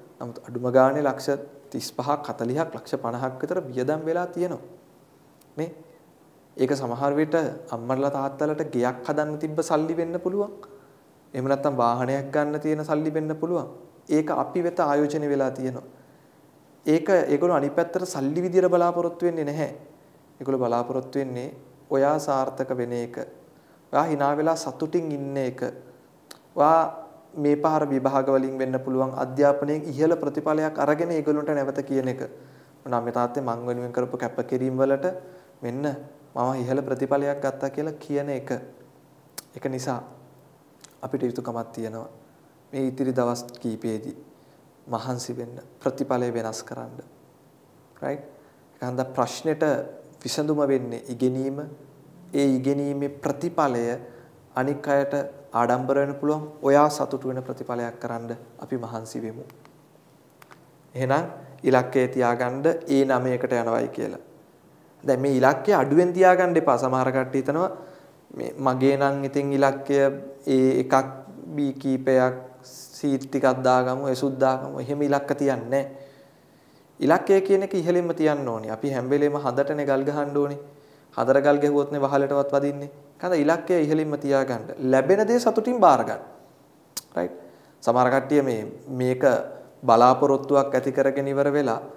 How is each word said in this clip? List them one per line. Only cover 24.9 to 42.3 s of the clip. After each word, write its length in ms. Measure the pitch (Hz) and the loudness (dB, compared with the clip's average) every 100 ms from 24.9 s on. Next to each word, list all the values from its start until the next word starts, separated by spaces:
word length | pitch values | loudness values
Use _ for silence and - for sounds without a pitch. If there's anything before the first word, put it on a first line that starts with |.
| 175 160 | -2 -4
ඉන්න 260 | 143 139 139 | -6 -6 -4
එක. 240 | 127 127 - - - - _ _ - - _ | -4 -4 -8 -8 -18 -20 _ _ -20 -20 _
ඔයා 500 | - 147 165 156 - - - - | 2 6 6 4 -2 -14 -20 -14
මේ 220 | 156 147 147 | -2 2 2
පාර 320 | 160 156 147 | 2 2 2
විභාග 400 | 135 131 135 131 | 0 2 2 4
වලින් 300 | 135 131 131 | 2 2 -2
වෙන්න 200 | 131 127 | -2 -2
පුළුවන් 340 | 131 131 131 131 | -2 0 0 -2
අධ්‍යාපනයේ 680 | 131 131 143 143 143 151 151 | -4 4 4 4 0 -2 -4
ඉහළ 300 | 135 160 170 | 0 2 2
ප්‍රතිඵලයක් 600 | 143 151 151 156 156 156 | 0 -2 -2 0 0 0
අරගෙන 340 | 143 151 170 | 2 2 0
ඒගොල්ලන්ට 380 | 160 147 147 147 | -2 0 0 0
නැවත 300 | 147 135 135 | -2 -2 -4
කියන 260 | 135 135 131 | -2 -2 -2
එක. 140 | 123 - - - - - - | -4 -8 -14 -20 -20 -20 -18
"මොනවා 220 | 135 123 | -4 -4
මේ 100 | 117 | -2
තාත්තේ 300 | 120 120 143 | -2 -2 -2
මං 240 | 127 117 123 | -4 -4 -4
වෙනුවෙන් 280 | 123 123 | -6 -6
කරපු 240 | 120 123 123 | -4 -4 -4
කැපකිරීම 600 | 117 - 123 127 131 131 | -6 -4 -4 -2 -2 0
වලට 280 | 135 139 180 - - - - _ | 2 2 -2 -6 -10 -20 -20 _
මෙන්න 260 | 123 127 147 131 - - - | -8 -4 -4 -6 -10 -20 -12
මම 240 | - 123 131 | -4 -2 -2
ඉහළ 260 | 120 135 | -2 -2
ප්‍රතිඵලයක් 580 | 131 127 135 143 143 143 | -2 -2 0 0 0 -2
ගත්තා" 300 | 139 135 139 | -4 -4 -6
කියලා 240 | 139 156 | -4 -6
කියන 360 | 151 - 143 143 | -8 -6 -4 -4
එක. 220 | 135 131 123 - - - _ _ _ _ - - | -6 -6 -8 -8 -20 -20 _ _ _ _ -20 -18
ඒක 140 | - 135 | -8 -6
නිසා 380 | 131 135 123 - - - - - _ _ _ - _ | -4 -4 -6 -6 -18 -20 -20 -20 _ _ _ -20 _
අපිට 260 | 131 131 | -8 -4
යුතුයකමක් 480 | 127 120 120 117 113 | -4 -4 -6 -8 -8
තියෙනවා 380 | - 110 113 113 - - | -8 -8 -10 -14 -18 -20